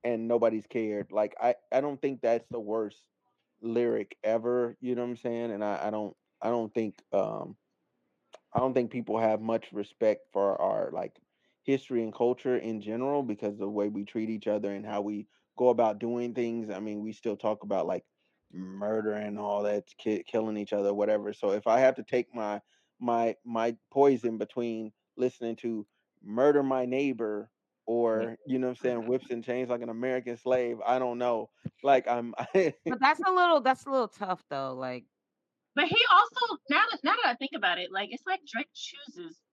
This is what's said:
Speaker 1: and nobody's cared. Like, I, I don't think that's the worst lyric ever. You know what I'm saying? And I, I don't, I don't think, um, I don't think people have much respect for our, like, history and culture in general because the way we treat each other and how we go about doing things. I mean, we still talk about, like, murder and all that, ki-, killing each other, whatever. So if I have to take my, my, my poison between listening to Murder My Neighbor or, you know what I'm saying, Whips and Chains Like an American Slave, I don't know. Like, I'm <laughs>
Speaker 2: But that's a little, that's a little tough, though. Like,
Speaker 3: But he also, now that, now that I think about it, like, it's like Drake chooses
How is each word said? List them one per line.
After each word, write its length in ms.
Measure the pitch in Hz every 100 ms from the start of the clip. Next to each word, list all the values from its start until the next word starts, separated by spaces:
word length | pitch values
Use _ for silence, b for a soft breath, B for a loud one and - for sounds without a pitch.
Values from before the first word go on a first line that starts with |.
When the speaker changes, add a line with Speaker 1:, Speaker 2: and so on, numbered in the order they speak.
Speaker 1:
and 240 | 120 117 113
nobody's 400 | 120 113 110 104
cared. 440 | 120 110 104 92
Like, 240 | 98 107 -
I, 140 | 120 - _
I 100 | 127
don't 200 | 143 139
think 200 | 139 127
that's 260 | 117 117 -
the 100 | 120
worst 440 | 104 110 107 - _ _ _ _ _ _
lyric 560 | 113 117 120 110 98 -
ever. 520 | 107 113 117 123 120 110
You 140 | 123 123
know 80 |
what 60 | 120
I'm 60 | 120
saying? 340 | 120 117 117
And 120 | 104
I, 240 | 104 92 98
I 20 |
don't, 240 | 107 104 - _ _
I 80 | 110
don't 240 | 120 110
think, 220 | 117 110 - _
um, 420 | 98 107 110 - - _ _ _ _ _ _ _ - _
I 60 | 117
don't 140 | 131
think 180 | 127 120
people 260 | 127 117 110
have 220 | 113 107
much 300 | 110 113 -
respect 560 | 107 101 _ 110 104 -
for 260 | 101 98 95
our, 300 | 92 107 -
like, 280 | 76 - _ _ _ _ _
history 400 | - 135 - 123
and 100 | 113
culture 440 | 104 120 127 131 123
in 240 | 110 110
general 420 | 104 113 131 143
because 340 | 131 107 107 104
the 120 | 98
way 180 | 104 104
we 140 | 104 101
treat 240 | 113 110
each 180 | 110 107
other 240 | 104 104
and 120 | 101 107
how 160 | 104
we 260 | 101 104 110 _ _ -
go 120 | 123
about 300 | 117 113 104
doing 340 | 117 120 120
things. 360 | 117 117 117 107
I 100 | 95
mean, 220 | 107 104
we 120 | 110
still 240 | 104 117 101
talk 260 | 110 107
about, 240 | 104 98 82
like, 160 | 92 _ _ _ _ _
murder 640 | 90 92 98 104 110 107
and 260 | 104 107 104
all 240 | 104 101
that, 220 | 104 104 - -
ki-, 260 | 117 107 -
killing 300 | 117 110 107
each 160 | 104
other, 200 | 101 101
whatever. 380 | 101 104 107 104
So 180 | 104 101
if 160 | 101 113
I 120 | 117
have 160 | 131 131
to 80 |
take 300 | 110 127 120 120
my, 260 | 107 101 _ _ _ _
my, 360 | 123 117 117 110 120
my 300 | 117 117 117 _
poison 460 | 139 143 127 117 113
between 540 | 110 - 120 113 110 _ _ -
listening 380 | 127 - 117 113
to 280 | 120 113 104 _ _ _
Murder 400 | - 110 143 147
My 220 | 135 131 123
Neighbor 640 | 131 143 120 110 107 110 _ _ _ -
or, 520 | 117 117 110 117 113 -
you 140 | 127
know 80 | 127
what 40 |
I'm 40 | 123
saying, 280 | 127 120 113
Whips 240 | 127 -
and 140 | 120
Chains 260 | 117 123 123
Like 120 | 120
an 80 | 117
American 480 | 113 127 127 120 120
Slave, 400 | 127 127 120 117 101
I 140 | 127
don't 180 | 127 120
know. 320 | 123 113 104 B B _
Like, 240 | 139 135 -
I'm 260 | 120 117 - -
<laughs> 200 | 196 170 - -
Speaker 2:
But 120 | 247
that's 220 | 262 311 370
a 60 |
little, 300 | 370 349 311
that's 240 | 247 262 -
a 40 |
little 160 | 269 220
tough, 360 | - 196 180 _
though. 240 | 143 135 127
Like, 300 | 127 123 - _ _ _ _ _ _ -
Speaker 3:
But 120 | 320
he 100 | 403 494
also, 460 | 370 466 - 466 339 -
now 140 | 302 453
that, 80 | 330
now 100 | 285 453
that 60 | 359
I 60 | 240
think 160 | 269 311
about 220 | 196 175
it, 120 | 180
like, 180 | 190 202
it's 140 | 240 -
like 160 | 381 285
Drake 240 | 226 285
chooses 680 | - - - 294 - 175 320 _